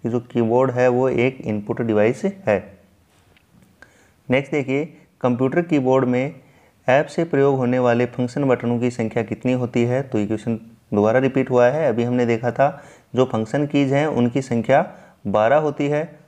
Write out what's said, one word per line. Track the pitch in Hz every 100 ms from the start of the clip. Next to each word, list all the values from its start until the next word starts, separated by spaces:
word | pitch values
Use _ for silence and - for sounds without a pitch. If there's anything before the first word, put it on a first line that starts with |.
कि | 117
जो | 120
कीबोर्ड | 120 120 113 120 131
है | 123 127
वो | 123 131
एक | 127 127 135
इनपुट | - 107 104 113
डिवाइस | 117 104 107 135 196 196 -
है। | 98 - - _ _ _ _ _ _ _ _ _ _ - _ _ _ -
नेक्स्ट | 127 139
देखिए, | 151 127 135 160 - _ _
कंप्यूटर | 127 120 131 170
कीबोर्ड | 170 151 127 131 123
में | 123 139 - _ _ _ _ -
ऐप | 135 156
से | -
प्रयोग | 165 139 139 135
होने | 123 127
वाले | 123 120 123
फंक्शन | - 123 -
बटनों | 139 120 120 120
की | 123
संख्या | 120 110 120
कितनी | 107 107 127
होती | 127 120 123
है? | 117 127
तो | 135 110
ये | 101
क्वेश्चन | 107 117 110 - - _
दोबारा | 104 104 120
रिपीट | 135 135 127
हुआ | 123 123
है, | 147 151
अभी | 113
हमने | 117 123 117
देखा | 113 120
था | 117 139 - - - _ 123
जो | 127
फंक्शन | 113 110 143 143
कीज | 143 139
हैं | 139 156
उनकी | 120 120 131
संख्या | 131 117 110 135 196 - - _ 104
बारह | 104 110 147
होती | 156 147 143
है | 147 165 -